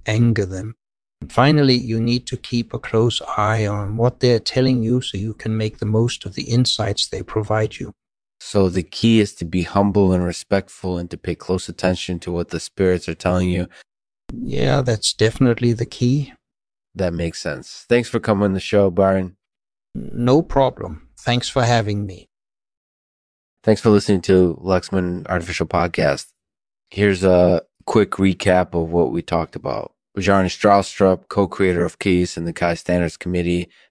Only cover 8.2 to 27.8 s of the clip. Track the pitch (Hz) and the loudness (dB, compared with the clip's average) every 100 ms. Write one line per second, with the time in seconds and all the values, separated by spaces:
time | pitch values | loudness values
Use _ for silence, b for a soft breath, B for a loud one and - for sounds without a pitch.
8.2 | _ _ - 101 95 90 80 - 117 113 | _ _ -2 2 2 2 -6 0 4 4
9.2 | 101 - 85 90 82 101 101 101 92 90 | 2 -2 -4 -2 0 0 2 4 4 2
10.2 | 87 - - 98 - - 92 87 87 - | 0 -6 -2 -2 -2 -10 -6 -6 -8 -10
11.2 | - 82 - 92 - 85 92 90 - 87 | -8 -8 -4 -4 -4 -4 -2 -2 -4 -6
12.2 | 92 87 85 82 - - 92 90 - 80 | -4 -6 -4 -8 -10 -2 0 0 -4 -4
13.2 | - 92 90 87 87 B _ _ _ _ | -2 0 0 -2 -4 B _ _ _ _
14.2 | - 233 247 - 135 139 123 107 - - | -16 -12 -6 -2 0 0 0 -2 -4 0
15.2 | 110 - 127 117 120 117 117 - 123 143 | -2 2 0 2 0 -2 -6 -2 -2 0
16.2 | 135 - _ _ _ _ _ 185 92 175 | -4 -14 _ _ _ _ _ -6 -4 -2
17.2 | 82 - 80 123 - - - 120 117 113 | -6 -6 -10 -10 -12 -16 0 0 0 -4
18.2 | - 98 101 95 - 104 98 87 98 95 | -2 0 0 -2 0 2 2 2 2 2
19.2 | 92 _ _ _ _ _ _ - - 117 | -4 _ _ _ _ _ _ -12 -10 -2
20.2 | 120 147 - 139 127 - 90 78 _ _ | 2 2 2 0 0 -2 -12 -12 _ _
21.2 | - 123 - 135 120 117 107 101 101 90 | -4 -2 -2 -2 2 0 0 -4 -6 -12
22.2 | - _ _ _ _ _ _ _ _ _ | -20 _ _ _ _ _ _ _ _ _
23.2 | _ _ _ _ - 104 113 104 - 95 | _ _ _ _ 0 2 6 4 4 0
24.2 | - 92 90 - 92 92 - 95 90 87 | 4 4 4 0 -2 -2 0 -2 -2 -6
25.2 | - 87 85 - 80 87 87 - 76 71 | -4 -6 -4 -6 -2 0 -2 0 0 0
26.2 | - _ _ _ _ _ _ 98 101 92 | -6 _ _ _ _ _ _ 0 0 2
27.2 | 92 90 90 87 - _ | 4 6 6 2 -2 _